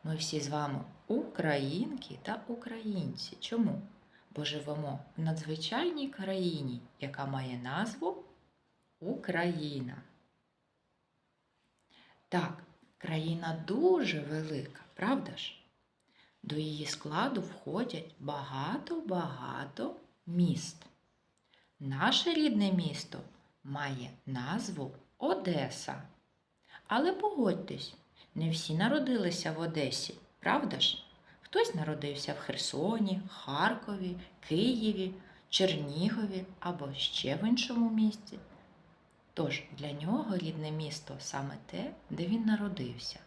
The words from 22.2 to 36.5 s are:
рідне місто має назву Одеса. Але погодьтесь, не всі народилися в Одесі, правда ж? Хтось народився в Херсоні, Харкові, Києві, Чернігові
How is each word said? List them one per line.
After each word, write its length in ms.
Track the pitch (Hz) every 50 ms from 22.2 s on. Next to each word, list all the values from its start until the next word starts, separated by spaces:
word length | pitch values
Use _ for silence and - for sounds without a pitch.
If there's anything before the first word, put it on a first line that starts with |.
| - 349 330
рідне 380 | 311 302 294 220 208 202 190
місто 480 | 185 175 165 156 139 - - - - - - - - - _ _ _ _ -
має 480 | 139 139 143 143 139 135 123 123 - - - _
назву 680 | 135 131 123 123 139 180 233 - - 175 151 135 135 - - - _ _ _ 240
Одеса. 800 | 302 381 - - 185 170 147 131 120 - - - - 135 139 - - - _ _ _ _ _ _ _ _ _ _ _ - - -
Але 260 | - 208 247 302 359 381
погодьтесь, 840 | 381 415 427 392 294 233 190 175 175 - - 139 - - - - - _ _ _ - - _ _
не 140 | 151 160 165
всі 260 | 160 160 - - 156
народилися 760 | 165 202 240 285 311 262 254 247 220 190 175 175 - - 160
в 80 | 156 160
Одесі, 560 | 170 160 160 156 139 123 - - - - - - - _ _ _
правда 400 | - - - 302 302 202 - 131
ж? 260 | - - - - - - - - _ - - -
Хтось 340 | - - - 392 466 453 -
народився 580 | 165 151 156 151 - 143 143 139 139 - - 147
в 60 | -
Херсоні, 840 | - - - - - - - 135 160 202 233 220 208 190 185 180 - -
Харкові, 880 | - - - - 135 147 180 220 240 220 - - 202 185 185 180 175 180 - - - -
Києві, 760 | - - 156 170 214 247 254 226 220 214 196 190 185 185 185 - - - - - - _
Чернігові 960 | - - 190 170 160 147 147 143 143 160 180 220 226 226 214 196 190 185 185 -